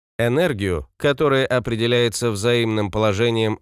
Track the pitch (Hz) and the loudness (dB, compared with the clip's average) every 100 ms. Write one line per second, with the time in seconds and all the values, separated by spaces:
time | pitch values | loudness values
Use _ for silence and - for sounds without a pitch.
0 | _ - 117 135 175 110 98 85 - _ | _ -4 0 2 0 0 -2 -2 -6 _
1 | 147 139 151 135 131 127 113 113 117 120 | -2 0 2 2 2 0 -2 -2 0 2
2 | 120 - 120 101 117 120 113 107 104 107 | 0 0 -2 -2 0 0 0 0 -2 0
3 | 110 98 120 113 110 110 | 0 2 0 0 0 -2